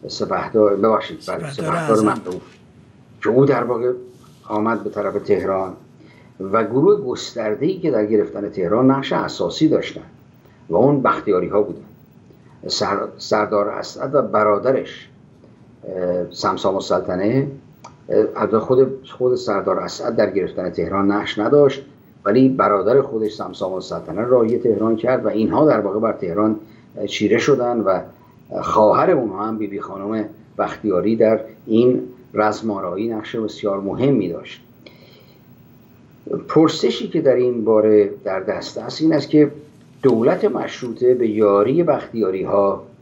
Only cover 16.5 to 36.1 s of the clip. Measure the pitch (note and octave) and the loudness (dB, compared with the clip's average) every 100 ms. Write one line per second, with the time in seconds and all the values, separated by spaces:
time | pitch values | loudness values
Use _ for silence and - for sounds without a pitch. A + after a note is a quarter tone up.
16.5 | F#2+ G2+ F#2+ F#2 F2+ - F2+ G2+ C3 C#3+ | -2 -2 -4 -2 -2 -2 -2 0 0 -2
17.5 | - - - - - - G#2 A2 - G#2 | -8 -20 -20 -20 -20 -2 2 2 0 0
18.5 | A2 - C3 C3 - - - B2+ B2 - | 0 2 4 4 0 -14 -2 0 0 -2
19.5 | G2 F2+ F#2 F2 - A#2+ A2+ G#2 F#2+ F2+ | -2 0 -2 -4 -6 -4 0 0 0 -2
20.5 | F2+ F#2 F2 E2 G2 G2 G2+ G#2 - A2 | -4 -6 -4 -4 0 0 0 -2 -2 2
21.5 | C#3+ C#3+ - - - - _ G2+ A2+ C3 | 6 6 2 -12 -20 -20 _ 0 4 4
22.5 | C3 G#2 G2+ F#2+ C3+ B2+ A2 G#2+ G#2 F#2+ | 4 2 2 4 2 2 -2 -4 -6 -12
23.5 | F#2 F#2+ F#2 F2 E2+ E2+ F2 A#2+ B2+ A2+ | -6 -6 -6 -8 -10 -8 -6 2 4 4
24.5 | A#2+ B2 G2+ A2 A2 A#2+ B2+ A#2 G#2+ G#2+ | 0 0 0 0 0 0 0 0 -2 0
25.5 | A#2 D3+ A#2 G2+ G2+ A2 - F2+ F2 G#2+ | 4 4 4 0 -2 -2 -4 -4 0 0
26.5 | A2 - - - - G2+ - G#2+ A#2 B2+ | -2 -8 -20 -20 -10 -8 -2 2 2 2
27.5 | C3 A#2+ A#2+ F#2+ F2+ - - _ _ _ | 2 2 0 0 -2 -4 -20 _ _ _
28.5 | F#2 F2 - G#2+ - E3 D#3 A2+ F#2+ G#2+ | -8 -2 4 4 4 4 2 0 -6 -6
29.5 | A2 G#2 G2 - G2 G2+ A2 G#2 - - | -6 -6 -8 -10 -10 -6 -4 -6 -10 -20
30.5 | - F#2+ - G#2+ F2+ F#2 A2+ A2+ A2 - | -6 -6 -4 -2 0 0 4 4 2 -2
31.5 | - - A2+ B2 B2+ - - - G#2 G#2+ | -16 0 2 4 2 -4 -16 -10 0 0
32.5 | G#2 A2 G2 F#2 F2+ A2+ A2 G#2 A#2+ G#2+ | 0 -6 -6 -6 -4 -4 -6 -8 -6 -6
33.5 | - G#2 G2 G2 F2+ C3 C3+ F#2 E2 - | -6 -4 -4 -4 -2 0 2 0 -6 -12
34.5 | - - _ - - - - - _ _ | -20 -20 _ -20 -20 -20 -20 -20 _ _
35.5 | - - - _ _ _ | -20 -20 -20 _ _ _